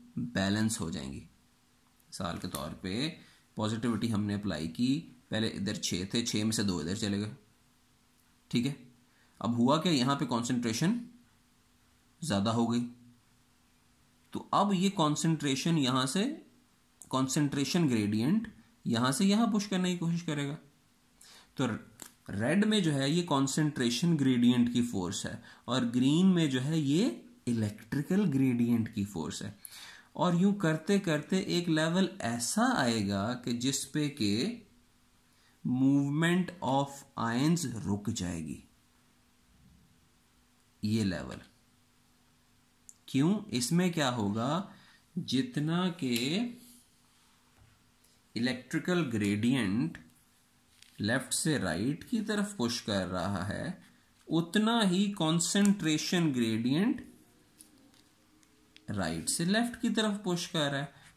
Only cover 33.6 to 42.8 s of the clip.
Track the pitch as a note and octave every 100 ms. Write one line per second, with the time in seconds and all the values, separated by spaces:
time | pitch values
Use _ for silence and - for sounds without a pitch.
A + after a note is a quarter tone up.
33.6 | C3 C3+ - D#3 D3 - G#2 G#2 F#3 A#3+
34.6 | - _ _ _ _ _ _ _ _ _
35.6 | - B2+ C3+ C#3+ C#3+ D3 E3 F3+ E3+ -
36.6 | A#2+ C3 C#3 - - - A2+ A#2+ D3+ E3+
37.6 | A#2 G#2+ - G2+ A2+ A2 F2+ F2 D#2 -
38.6 | - _ _ _ _ _ _ _ _ _
39.6 | - - _ _ _ _ _ _ _ _
40.6 | _ _ G#2+ A2 G2+ E2 B1+ - - _
41.6 | _ _ _ _ _ _ _ _ _ _
42.6 | _ _